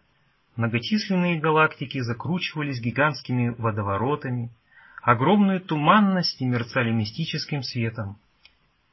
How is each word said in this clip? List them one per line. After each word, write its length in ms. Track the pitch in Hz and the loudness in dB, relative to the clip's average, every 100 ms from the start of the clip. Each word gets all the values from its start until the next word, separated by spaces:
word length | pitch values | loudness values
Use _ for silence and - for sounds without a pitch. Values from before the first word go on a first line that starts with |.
| _ _ _ _ _ - | _ _ _ _ _ -4
Многочисленные 840 | 117 113 - 214 208 185 175 170 | -2 -2 0 -2 0 0 2 0
галактики 600 | 156 156 156 - 131 139 | 2 4 2 0 -8 -6
закручивались 840 | 117 117 123 175 - 156 147 127 | -4 -4 -4 -4 -4 -6 -6 -4
гигантскими 680 | 117 113 151 147 - 123 120 117 | -4 0 0 0 -4 0 0 0
водоворотами, 920 | 113 107 101 98 123 147 135 123 120 - _ _ - - | -2 -2 -2 -2 0 -2 -4 -6 -6 -12 _ _ -20 -4
огромные 560 | - 117 139 208 196 190 | 2 4 4 6 4 2
туманности 840 | 180 156 147 208 202 185 170 - | -2 0 4 6 6 2 -2 -2
мерцали 480 | 127 123 120 135 117 | -2 0 -2 0 0
мистическим 680 | 113 104 - 160 156 - 143 | 0 -2 -4 -6 -6 -6 -6
светом. 560 | 123 123 117 113 98 104 _ _ _ _ _ _ _ | -6 -4 -4 -4 -10 -12 _ _ _ _ _ _ _